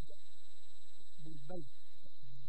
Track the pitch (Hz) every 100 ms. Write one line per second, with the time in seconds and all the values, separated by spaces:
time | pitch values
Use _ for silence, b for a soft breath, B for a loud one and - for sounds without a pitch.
0 | - - - - - - - - - -
1 | - - 156 143 143 180 - - - -
2 | - - 127 -